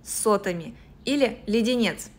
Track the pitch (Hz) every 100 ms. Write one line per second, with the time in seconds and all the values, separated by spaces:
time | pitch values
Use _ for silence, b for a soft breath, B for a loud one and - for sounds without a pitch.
0 | - - 226 202 196 175 160 B B -
1 | - 285 254 - - 220 226 247 208 151
2 | -